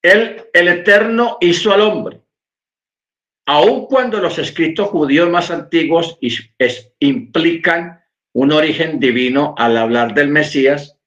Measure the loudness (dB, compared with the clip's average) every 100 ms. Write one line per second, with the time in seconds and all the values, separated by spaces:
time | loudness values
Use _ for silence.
0 | 4 2 0 -8 -4 -2 0 0 2 2
1 | 2 -2 -2 0 0 0 2 2 2 -2
2 | -8 -14 _ _ _ _ _ _ _ _
3 | _ _ _ _ 0 4 4 2 0 0
4 | 0 -2 -4 -4 -8 -2 -2 0 -2 0
5 | 2 2 2 0 -2 -8 -2 -2 2 0
6 | 0 -6 -6 -6 -12 _ -2 -2 -16 _
7 | 0 0 -4 0 0 0 -2 -2 -6 -16
8 | _ _ _ -2 2 2 0 -2 -4 0
9 | 0 0 0 0 -2 -2 0 0 0 0
10 | 0 0 2 0 0 0 2 0 -6 _